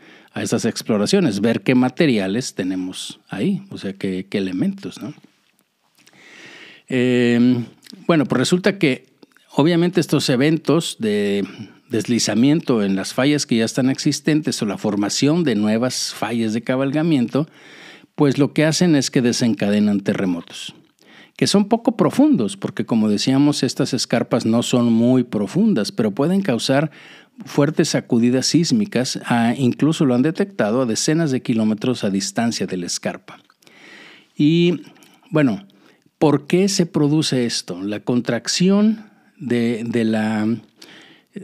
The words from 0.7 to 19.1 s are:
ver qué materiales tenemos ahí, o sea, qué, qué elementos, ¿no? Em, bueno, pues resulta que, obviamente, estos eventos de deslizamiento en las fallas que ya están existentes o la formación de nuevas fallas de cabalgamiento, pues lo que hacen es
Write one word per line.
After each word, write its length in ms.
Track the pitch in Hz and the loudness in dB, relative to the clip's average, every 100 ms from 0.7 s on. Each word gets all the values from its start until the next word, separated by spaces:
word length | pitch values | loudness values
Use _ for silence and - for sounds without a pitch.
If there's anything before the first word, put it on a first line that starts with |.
| - - 104 104 196 151 98 | -4 -2 -2 2 2 2 0
ver 220 | 113 113 | 0 0
qué 120 | - | 0
materiales 800 | 127 127 - 160 110 95 113 - | 2 2 2 2 2 -2 -4 -6
tenemos 640 | - 95 92 92 - - - _ | -6 -6 -6 -6 -10 -14 -16 _
ahí, 360 | 98 175 185 - | -4 -2 -4 -6
o 80 | 95 | -10
sea, 160 | 98 | -10
qué, 340 | 95 101 92 - | -6 -6 -6 -4
qué 80 | 107 | -4
elementos, 640 | 95 92 196 196 - - | -4 -2 -4 -4 -10 -12
¿no? 100 | 127 - - _ _ _ _ _ _ _ _ _ - - - - - - - | -14 -14 -20 _ _ _ _ _ _ _ _ _ -20 -20 -20 -20 -20 -20 -6
Em, 760 | 127 127 123 120 120 123 120 117 - - - - | 0 2 2 4 4 4 2 -4 -14 -20 -6 0
bueno, 200 | 165 131 | 2 2
pues 120 | 120 | 0
resulta 400 | - 185 202 196 | 0 2 0 0
que, 280 | 147 127 - _ - _ _ | 0 -2 -8 _ -20 _ _
obviamente, 480 | - 160 170 175 180 | 0 2 2 2 0
estos 280 | - 147 147 | 0 0 2
eventos 680 | 123 147 156 - 160 - - | 2 2 2 2 0 0 -4
de 480 | 110 104 101 101 95 - 104 - - | -2 0 0 -2 -4 -10 -18 -20 -6
deslizamiento 920 | 113 101 113 - 107 135 160 156 117 | -4 0 0 0 2 4 4 2 0
en 140 | 98 98 | 0 -2
las 180 | 95 | -2
fallas 320 | - 143 147 - | 0 0 0 0
que 100 | 117 | 0
ya 80 | |
están 260 | 113 - 127 | 0 0 -2
existentes 720 | 131 151 139 - 156 - - | 0 -2 -2 0 0 0 -4
o 40 | 107 | -4
la 100 | 92 | -4
formación 680 | 107 101 101 - 139 175 | -2 -2 -2 0 2 2
de 100 | 147 | 0
nuevas 580 | 104 107 113 127 - - | 0 0 0 -2 -4 -8
fallas 400 | - 107 117 113 | -6 -6 -2 -2
de 100 | 113 | -2
cabalgamiento, 880 | 113 131 139 147 170 139 113 131 160 - - - - - _ - | -2 -2 -2 0 2 2 2 -2 -4 -10 -20 -20 -20 -20 _ 0
pues 220 | 143 127 | 2 2
lo 140 | 139 | 0
que 120 | 156 | 2
hacen 320 | 156 151 180 143 | 0 2 2 2
es 140 | - | 2